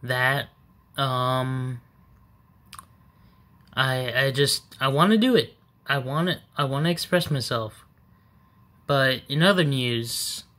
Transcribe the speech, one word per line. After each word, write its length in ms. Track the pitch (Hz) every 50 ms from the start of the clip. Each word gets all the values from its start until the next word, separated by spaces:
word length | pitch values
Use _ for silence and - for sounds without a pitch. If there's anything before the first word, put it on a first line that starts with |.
| -
that. 460 | 120 127 123 127 131 135 143 - - _ _ _ _ _ _ _ _ _
Um, 840 | - 139 135 131 127 127 127 127 127 127 131 131 131 127 127 127 120 - _ _ _ - _ - _ _ _ _ _ _ _ _ _ _ _ - - - _ _ _ - - _ _ - - _ _ - _ - - - - -
I, 520 | - 131 135 131 127 127 123 117 127 135
I 40 | 139 127
just, 420 | 131 143 135 - - - _ - -
I 80 | 131 135
wanna 280 | 135 143 165 196 220
do 200 | 226 214 262 247
it. 180 | 190 - - - _ _ _ _ _ _
I 120 | - 139 139
wanna, 440 | 123 127 139 151 170 180 170 - - _ _
I 80 | - 151
wanna 260 | 135 135 139 151 170
express 400 | 175 165 - - - 180 165 -
myself. 540 | 156 139 120 - 131 117 110 110 - - - _ _ _ _ _ _ _ _ _ _ _ _ _ _ _ _ _ _ _ _
But 360 | - 143 139 135 131 131 120 - -
in 140 | 139 143 160
other 220 | 190 202 180 170
news 800 | 147 139 131 127 123 120 117 117 117 - - - - - - - _ _